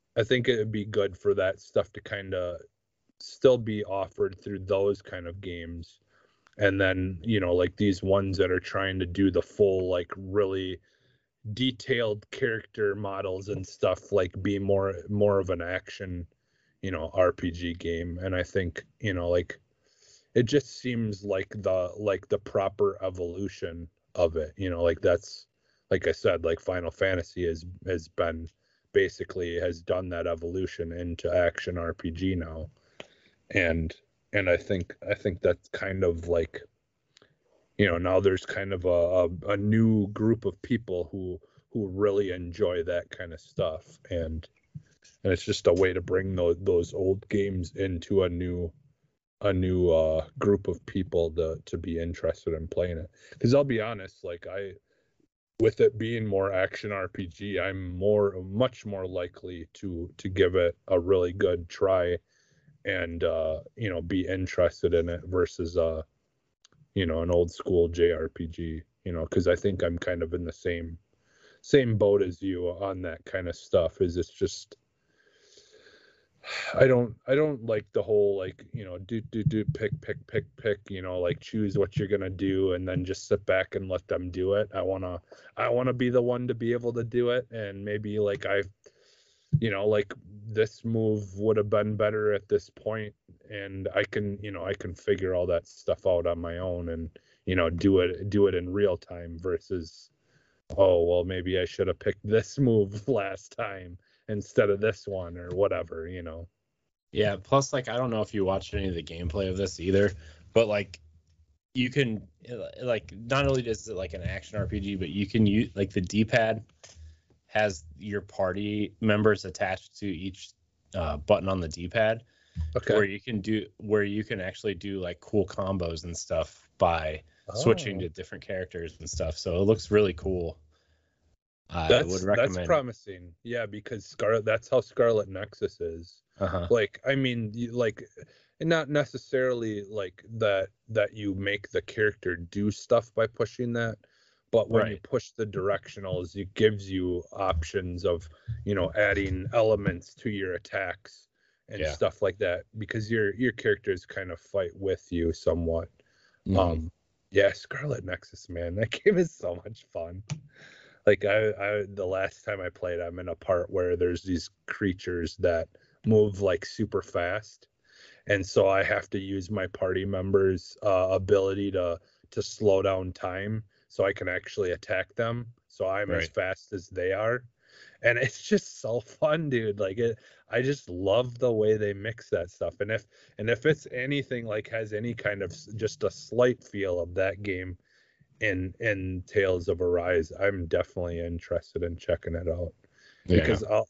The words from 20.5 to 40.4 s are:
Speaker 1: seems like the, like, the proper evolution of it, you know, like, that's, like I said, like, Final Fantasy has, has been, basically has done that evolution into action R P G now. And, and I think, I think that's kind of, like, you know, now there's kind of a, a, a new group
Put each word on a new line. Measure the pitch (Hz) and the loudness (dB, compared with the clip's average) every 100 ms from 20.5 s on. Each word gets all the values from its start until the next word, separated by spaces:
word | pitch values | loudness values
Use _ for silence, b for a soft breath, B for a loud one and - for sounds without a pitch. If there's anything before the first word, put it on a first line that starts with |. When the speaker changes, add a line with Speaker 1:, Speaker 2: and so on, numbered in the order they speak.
| 143 - - | 2 0 -6
Speaker 1:
seems | 127 117 110 98 104 | -6 -2 -2 -4 -2
like | 95 101 107 | -2 -2 -4
the, | 95 92 87 104 | 0 0 -2 -2
like, | 104 95 - | -2 -2 0
the | 104 | -2
proper | - 101 98 101 101 - | 0 0 0 2 2 2
evolution | 95 92 87 90 98 - 92 85 82 _ _ - | -6 -4 -6 -4 -6 -6 -10 -8 -14 _ _ 2
of | 85 80 | 2 2
it, | 73 - | -4 -4
you | 92 | -4
know, | 85 | 0
like, | 87 82 | 2 2
that's, | 92 87 - - _ _ _ _ _ | 2 2 0 -18 _ _ _ _ _
like | 95 85 | 0 0
I | |
said, | - 104 85 82 | 0 0 2 0
like, | 82 | -2
Final | - 90 85 | -2 -4 -4
Fantasy | - 95 90 - - 85 | 0 0 0 -4 -4 -2
has, | 80 87 92 95 | -2 -8 -10 -4
has | 87 80 | -4 -4
been, | - 85 80 82 - _ _ _ | -2 -2 -2 -10 -16 _ _ _
basically | 101 92 - 87 95 87 85 | 2 2 0 -8 -4 -4 -2
has | 90 85 | -2 -4
done | 87 90 90 | -2 -2 -2
that | 85 85 | -4 -4
evolution | 82 85 95 90 - 82 | -4 -4 -4 -4 -4 -8
into | 85 87 82 85 90 | -6 -6 -4 0 2
action | 85 - - 90 | 2 0 -4 -4
R | 82 | -4
P | - 87 | -4 -6
G | 82 95 90 | -2 0 0
now. | 82 80 80 - B B B B B B _ | -4 -8 -12 -14 B B B B B B _
And, | 101 85 82 80 - _ _ _ | 2 2 2 -2 -6 _ _ _
and | 104 92 | 0 4
I | 87 | 2
think, | - 95 82 - - | 2 -4 -4 -8 -4
I | 104 | -2
think | 104 82 | -2 0
that's | 92 87 _ | 0 0 _
kind | - 98 95 90 | -8 -4 2 2
of, | 85 85 | 2 0
like, | 85 82 - - _ _ _ _ _ b b b b b - | 0 0 -6 -16 _ _ _ _ _ b b b b b 0
you | 101 | 2
know, | 85 | 2
now | 90 95 | 2 4
there's | 98 92 - | 4 2 -2
kind | 98 98 | -8 -6
of | 95 90 | -2 2
a, | |
a, | 87 87 92 87 87 101 | 2 4 4 2 0 -4
a | 101 | 0
new | 104 110 113 107 101 | 2 4 6 4 2
group | 107 110 113 | 0 2 2